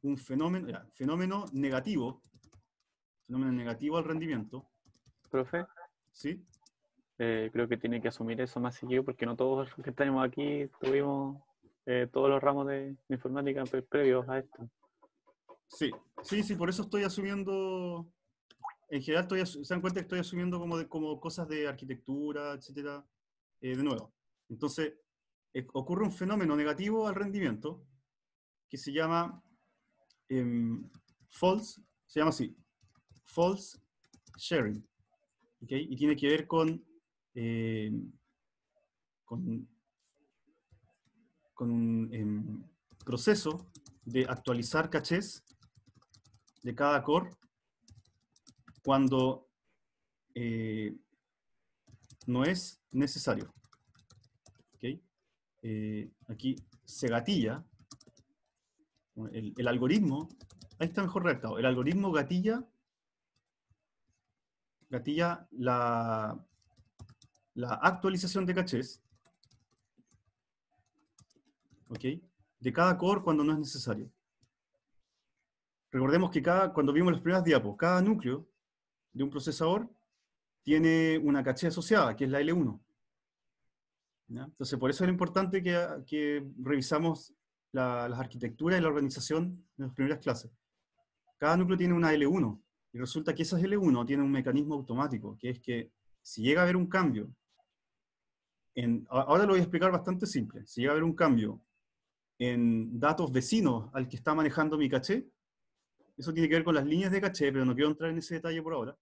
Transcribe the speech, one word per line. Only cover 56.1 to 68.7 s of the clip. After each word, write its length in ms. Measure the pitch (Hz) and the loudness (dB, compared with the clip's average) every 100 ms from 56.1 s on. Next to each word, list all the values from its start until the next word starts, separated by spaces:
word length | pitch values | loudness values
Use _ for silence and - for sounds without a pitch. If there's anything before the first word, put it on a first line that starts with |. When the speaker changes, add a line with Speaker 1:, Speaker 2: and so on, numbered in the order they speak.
| _ - | _ -16
Speaker 1:
aquí 300 | 110 131 135 - _ | -6 -4 -6 -10 _
se 220 | - - 131 | -18 -6 -2
gatilla, 580 | 117 117 190 110 135 - _ - - - _ _ _ _ _ _ _ _ _ _ - 110 | -2 0 0 0 -4 -12 _ -20 -20 -20 _ _ _ _ _ _ _ _ _ _ -12 -10
el, 240 | 110 107 - | -8 -10 -2
el 120 | 120 | 0
algoritmo, 600 | 123 127 208 180 139 170 - - - - - | 2 4 4 4 0 -6 -14 -20 -20 -20 -6
ahí 80 | 170 | -4
está 140 | 175 | -2
mejor 200 | 190 185 | -2 0
redactado, 340 | 180 - 110 104 | 0 0 -2 0
el 80 | 127 | 2
algoritmo 440 | 127 135 180 196 | 2 2 0 2
gatilla, 580 | 156 139 180 208 233 254 _ _ _ _ _ _ _ _ _ _ _ _ _ _ _ _ _ _ _ _ _ _ | 0 2 0 2 0 -6 _ _ _ _ _ _ _ _ _ _ _ _ _ _ _ _ _ _ _ _ _ _
gatilla 560 | 127 123 151 170 170 - | -6 -2 0 0 0 -10
la, 920 | 123 127 123 120 117 113 110 107 - - _ _ _ _ _ - - _ _ _ | -4 0 2 2 0 0 -2 -2 -8 -14 _ _ _ _ _ -20 -20 _ _ _
la 200 | - 123 | -10 -6
actualización 680 | 110 175 185 190 185 180 190 | 2 2 2 -2 -2 -2 -2
de 100 | 180 185 | 0 0
cachés, 440 | 180 | 0